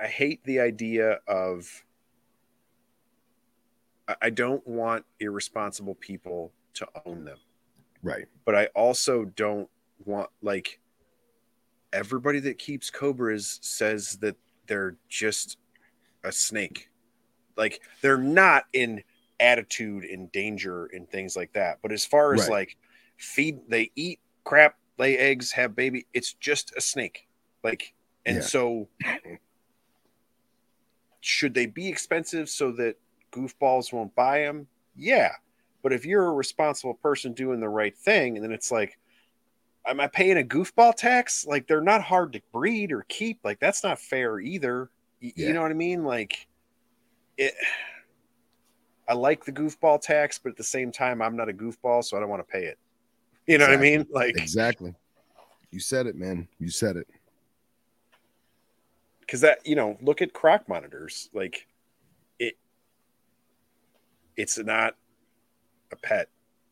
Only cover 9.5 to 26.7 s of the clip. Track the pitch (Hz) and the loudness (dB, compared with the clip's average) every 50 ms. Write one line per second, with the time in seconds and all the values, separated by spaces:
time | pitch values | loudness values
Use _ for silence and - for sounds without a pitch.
9.5 | 104 104 101 - _ _ _ _ _ _ 98 104 104 101 95 - _ - 107 104 | -2 -4 -6 -10 _ _ _ _ _ _ -10 -8 -6 -6 -6 -8 _ -8 -4 -4
10.5 | 101 92 87 - - _ _ _ _ _ _ _ _ _ _ _ _ _ _ _ | -4 -4 -6 -10 -14 _ _ _ _ _ _ _ _ _ _ _ _ _ _ _
11.5 | _ _ _ _ _ _ _ - - 98 104 101 127 127 123 143 143 143 135 139 | _ _ _ _ _ _ _ -6 -6 -6 -4 -4 -4 -2 0 0 0 0 -2 -4
12.5 | 123 - - - 143 135 - - - - 139 143 135 123 120 110 107 104 98 - | -6 -6 -10 -10 -10 -10 -10 -12 -8 -4 -4 -4 -2 -2 -2 -2 -2 -4 -6 -8
13.5 | - - - - - - 113 107 110 104 98 - - 98 107 107 95 _ _ _ | -10 -10 -10 -8 -4 -2 0 0 0 -2 -6 -8 -8 -4 -4 -4 -4 _ _ _
14.5 | _ _ _ - 113 101 95 92 85 - _ - - - 110 107 104 - - - | _ _ _ -6 -4 -4 -4 -6 -6 -10 _ -10 -6 -4 -2 -2 -2 -4 -8 -10
15.5 | - _ _ _ _ _ _ _ _ _ _ _ _ _ - 95 - - - - | -14 _ _ _ _ _ _ _ _ _ _ _ _ _ -10 -6 -2 -2 -2 -2
16.5 | 107 107 101 - - - - _ _ _ _ _ _ _ _ _ _ _ _ _ | -2 -4 -4 -4 -8 -14 -20 _ _ _ _ _ _ _ _ _ _ _ _ _
17.5 | - - 110 107 - - - - - - - 139 135 127 131 139 160 185 190 180 | -2 -2 -2 -2 -2 -6 -18 -20 -8 0 4 4 4 4 4 4 6 8 8 8
18.5 | 147 135 - - - 131 123 117 110 104 - _ _ _ _ _ _ - 120 123 | 8 6 4 2 0 0 0 0 -2 -8 -12 _ _ _ _ _ _ 4 6 6
19.5 | 123 117 104 - - - 113 107 101 98 90 78 95 92 92 87 - 98 101 107 | 6 4 0 -6 -8 -8 -6 -6 -8 -8 -10 -10 -12 -14 -12 -8 -6 -4 -4 -4
20.5 | 107 92 98 95 90 87 85 - - 92 87 - - 95 95 92 - 92 87 - | -6 -6 -8 -8 -8 -10 -10 -12 -14 -16 -14 -10 -10 -8 -8 -6 -8 -8 -8 -6
21.5 | - 104 95 85 76 - - 107 107 104 - - - 147 147 143 135 113 95 - | -4 -2 -2 -2 -4 -6 -6 -6 -4 -4 -2 2 4 4 6 6 4 4 2 2
22.5 | 107 101 95 - - _ _ _ _ _ _ _ _ - - - - 139 147 156 | 0 0 -2 -4 -10 _ _ _ _ _ _ _ _ -18 -14 -6 -2 -2 0 -2
23.5 | 147 127 - 117 117 113 110 - - 135 160 180 170 - _ _ _ _ - - | -2 -8 -6 -2 0 0 0 -2 -4 -8 -8 -8 -8 -10 _ _ _ _ -4 2
24.5 | - 151 151 151 - _ _ _ _ - 127 135 135 127 131 139 139 123 123 - | 6 8 8 8 6 _ _ _ _ 0 2 2 4 4 4 2 2 0 -2 -6
25.5 | - 131 127 117 104 123 127 131 123 123 - _ - 123 120 - - - - 143 | -2 -2 -2 -2 0 -2 -2 -2 -2 -6 -8 _ -6 -6 -4 -6 -10 -6 -2 -2
26.5 | 147 - - - | -2 -2 -4 -8